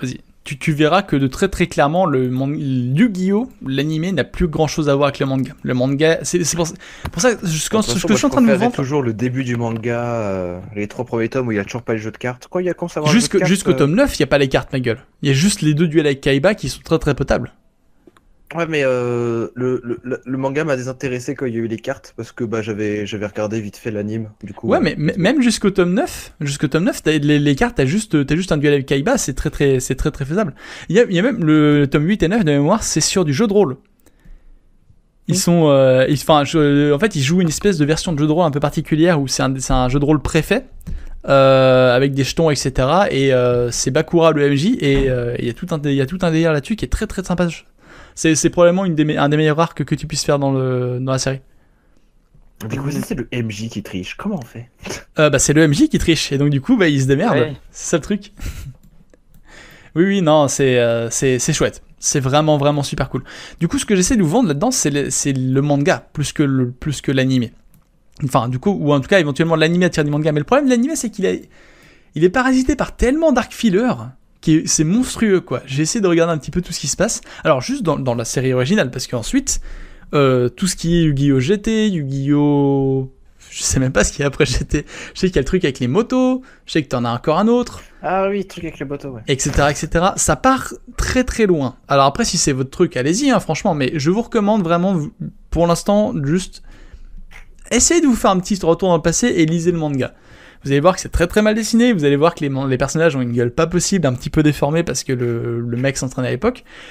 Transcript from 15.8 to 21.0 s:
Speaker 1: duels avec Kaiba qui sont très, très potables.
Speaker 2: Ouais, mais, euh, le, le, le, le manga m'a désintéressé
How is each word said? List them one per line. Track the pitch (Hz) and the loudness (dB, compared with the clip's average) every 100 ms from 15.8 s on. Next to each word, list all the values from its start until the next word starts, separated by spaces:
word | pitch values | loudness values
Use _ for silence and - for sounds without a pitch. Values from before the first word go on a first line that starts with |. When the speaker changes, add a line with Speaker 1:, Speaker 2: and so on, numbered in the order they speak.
| 175 | 2
Speaker 1:
duels | 156 147 | 4 2
avec | 135 | 0
Kaiba | 147 135 180 214 | 2 4 4 0
qui | 131 | -4
sont | - | -8
très, | - 160 | -2 0
très | - | 0
potables. | 135 143 107 120 _ _ _ _ _ - _ _ _ - | -2 0 -2 -2 _ _ _ _ _ -20 _ _ _ -12
Speaker 2:
Ouais, | 170 160 | -6 -4
mais, | 156 | 0
euh, | 135 127 123 120 120 117 113 | 0 0 -2 -2 -2 -2 -4
le, | 123 127 127 | -4 -2 -2
le, | 120 117 | -4 -8
le, | 127 127 | -6 -8
le | 123 131 | -6 -4
manga | 135 139 | -2 -2
m'a | 160 131 | -2 -4
désintéressé | 123 127 | -6 -8